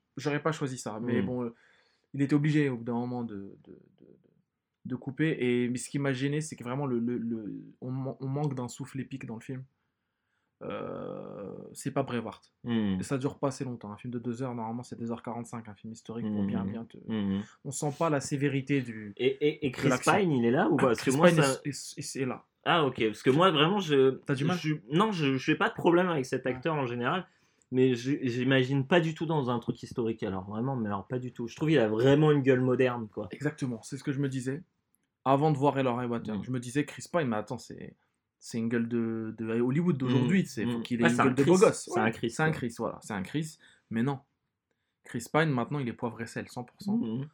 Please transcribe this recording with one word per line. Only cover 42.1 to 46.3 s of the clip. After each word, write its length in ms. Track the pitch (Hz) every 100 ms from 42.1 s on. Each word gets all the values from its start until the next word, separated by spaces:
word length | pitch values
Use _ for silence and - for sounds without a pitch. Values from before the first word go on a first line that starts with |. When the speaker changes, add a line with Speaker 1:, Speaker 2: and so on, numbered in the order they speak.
Speaker 2:
Chris, 200 | 113 117
Speaker 1:
c'est 120 | -
un 40 | 156
Speaker 2:
quoi. 80 | 156
Speaker 1:
Chris, 180 | 120 -
voilà, 200 | 110 -
c'est 120 | -
un 100 | 104
Chris, 340 | 95 147 156 - _ _ -
mais 120 | 113
non. 160 | 131 135 _ _ _ _ _ _ _ _ -
Chris 180 | 120 -
Pine, 180 | 151 160
maintenant, 280 | 127 113 147
il 80 | 123
est 60 |
poivre 260 | 107 120 113
et 60 |
sel, 220 | 110